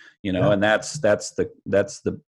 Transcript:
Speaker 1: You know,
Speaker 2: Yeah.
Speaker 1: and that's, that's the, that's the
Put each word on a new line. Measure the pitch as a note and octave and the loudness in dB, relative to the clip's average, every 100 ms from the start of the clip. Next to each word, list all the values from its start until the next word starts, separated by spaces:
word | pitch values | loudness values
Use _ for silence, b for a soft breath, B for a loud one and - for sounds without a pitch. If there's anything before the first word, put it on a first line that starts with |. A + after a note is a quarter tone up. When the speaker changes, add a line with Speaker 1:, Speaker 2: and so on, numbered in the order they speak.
| b b | b b
Speaker 1:
You | G2+ | -4
know, | F2+ G2+ | 0 2
Speaker 2:
Yeah. | |
Speaker 1:
and | G2+ | 2
that's, | G#2 G#2+ - D3+ | 2 0 -2 -2
that's | G#2+ G#2 - | 0 0 -2
the, | - - - | -6 -6 -8
that's | - G2 G2+ - | 0 0 0 -6
the | G2 - _ | -8 -8 _